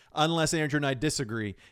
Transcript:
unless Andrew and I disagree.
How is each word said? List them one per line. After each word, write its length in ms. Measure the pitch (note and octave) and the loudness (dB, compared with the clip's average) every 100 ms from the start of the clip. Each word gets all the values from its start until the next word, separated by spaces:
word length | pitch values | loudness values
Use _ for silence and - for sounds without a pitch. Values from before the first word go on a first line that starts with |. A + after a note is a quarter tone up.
| - D3+ | -10 0
unless 360 | D#3 E3 D3+ | 2 2 2
Andrew 260 | E3 D3+ D3 | 2 0 0
and 80 | C#3+ | 0
I 80 | |
disagree. 600 | B2+ D3+ - B2 A2+ G#2 F#2+ - | 0 -2 -2 -4 -4 -6 -8 -16